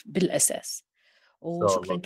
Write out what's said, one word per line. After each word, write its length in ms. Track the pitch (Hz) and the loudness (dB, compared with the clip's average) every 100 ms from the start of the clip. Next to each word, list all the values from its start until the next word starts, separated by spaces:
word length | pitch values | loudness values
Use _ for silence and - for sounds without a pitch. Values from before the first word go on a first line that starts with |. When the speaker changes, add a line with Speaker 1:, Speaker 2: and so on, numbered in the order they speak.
| - | -6
Speaker 1:
بالأساس. 800 | 196 180 143 - - - - - _ _ _ _ _ 160 | 0 2 2 0 0 -8 -12 -16 _ _ _ _ _ -8
Speaker 2:
إن 40 | |
شاء 20 | |
الله، 140 | 170 104 | 0 4
Speaker 1:
وشكرًا 300 | 92 87 | 4 0
Speaker 2:
بإذن 60 | 90 | -4